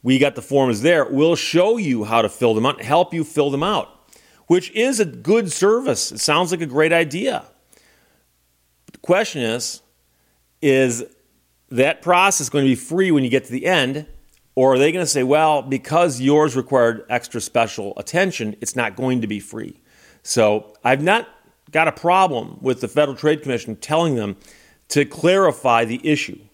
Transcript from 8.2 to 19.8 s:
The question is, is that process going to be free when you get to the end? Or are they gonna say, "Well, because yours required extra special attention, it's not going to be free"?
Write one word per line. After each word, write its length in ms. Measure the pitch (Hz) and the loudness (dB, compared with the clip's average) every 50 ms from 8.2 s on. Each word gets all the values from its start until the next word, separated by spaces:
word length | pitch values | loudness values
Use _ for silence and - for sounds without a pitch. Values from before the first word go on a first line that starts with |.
| _ _ _ _ _ _ _ _ _ _ _ _ _ - - | _ _ _ _ _ _ _ _ _ _ _ _ _ -20 -20
The 60 | _ | _
question 420 | - - 175 196 214 202 - 151 | -2 0 0 0 0 -2 -4 -6
is, 400 | 120 110 113 123 120 - - - _ _ _ _ _ _ _ _ _ _ _ _ _ _ _ _ | -4 -4 -4 -4 -6 -10 -12 -14 _ _ _ _ _ _ _ _ _ _ _ _ _ _ _ _
is 420 | - 143 135 135 131 127 117 117 - - _ _ _ _ _ _ _ _ _ _ _ _ | 2 2 4 4 2 2 0 -4 -10 -14 _ _ _ _ _ _ _ _ _ _ _ _
that 320 | 131 120 131 151 160 - | 0 0 0 0 0 -4
process 480 | - 170 175 175 185 196 196 - 147 - | 0 2 4 4 4 2 2 -2 -4 -2
going 140 | - 147 135 | -2 0 2
to 60 | 135 | 2
be 60 | 127 | 0
free 360 | - - - 160 185 190 185 | 0 -4 -6 -2 0 2 2
when 120 | 160 143 131 | 2 2 2
you 60 | 123 | 2
get 160 | 131 131 131 | 0 -2 -2
to 60 | - | -4
the 140 | 123 131 - | -10 -4 -2
end? 400 | 175 185 160 131 127 135 151 151 - - - _ _ _ _ _ _ _ | 0 0 0 0 -2 -4 -8 -10 -14 -20 -20 _ _ _ _ _ _ _
Or 180 | 131 131 135 131 | 2 4 4 4
are 40 | |
they 140 | 127 143 165 | 4 2 2
gonna 140 | 170 185 175 | 2 -2 -2
say, 180 | 139 - 143 127 | -2 0 -2 2
"Well, 380 | 127 143 151 156 156 151 143 | 2 2 4 4 2 2 0
because 580 | 127 135 135 127 - - 151 170 175 175 131 120 | -2 -4 -6 -6 -4 -2 0 2 2 2 0 0
yours 360 | 131 135 147 151 156 151 120 | 2 4 4 4 4 2 0
required 500 | 131 120 - 139 131 120 117 117 107 - - | -4 -4 0 2 2 4 2 0 -2 -6 -4
extra 300 | 120 120 - - - 117 | -4 -4 -4 -6 -10 -10
special 540 | - - _ - 117 104 - - 98 101 - | -10 -2 _ 0 0 0 -4 -10 -10 -10 -10
attention, 580 | - 101 - - 170 196 190 170 - 117 107 104 - | -12 -12 -4 -2 -2 -2 -2 -2 -6 -8 -8 -8 -8
it's 140 | - - - | -10 -8 -6
not 200 | 127 117 110 92 | -4 -6 -6 -6
going 260 | 120 131 131 127 123 | -6 -4 -2 -2 -2
to 60 | 113 | -4
be 120 | 104 104 101 | -4 -6 -8
free"? 420 | - - - 113 - - - _ | -10 -12 -14 -14 -14 -14 -16 _